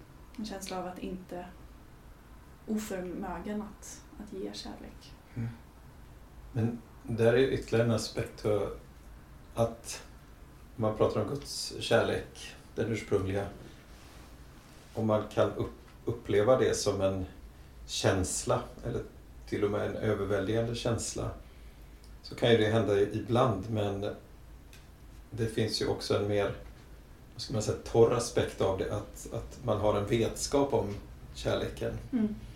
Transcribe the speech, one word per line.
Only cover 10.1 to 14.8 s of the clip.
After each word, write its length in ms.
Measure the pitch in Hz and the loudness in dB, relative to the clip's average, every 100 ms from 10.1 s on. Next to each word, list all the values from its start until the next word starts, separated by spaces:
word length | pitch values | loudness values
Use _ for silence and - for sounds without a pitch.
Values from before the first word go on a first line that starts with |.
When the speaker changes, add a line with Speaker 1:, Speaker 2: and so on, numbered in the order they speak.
| - - - - - - - | -20 -20 -20 -20 -20 -14 -2
Speaker 2:
man 200 | 110 110 | 0 4
pratar 240 | 143 120 | 2 2
om 60 | 110 | -2
Guds 460 | 139 - - - - | -4 -6 -8 -6 -6
kärlek, 720 | - 117 98 - - - - - - | 4 4 4 0 -4 -12 -14 -16 -8
den 180 | - 110 | -4 -2
ursprungliga, 540 | 107 - 101 95 98 98 - - - - - - - - - - - - - | -2 0 0 2 -2 -2 -8 -16 -18 -20 -20 -18 -18 -18 -20 -20 -20 -20 -20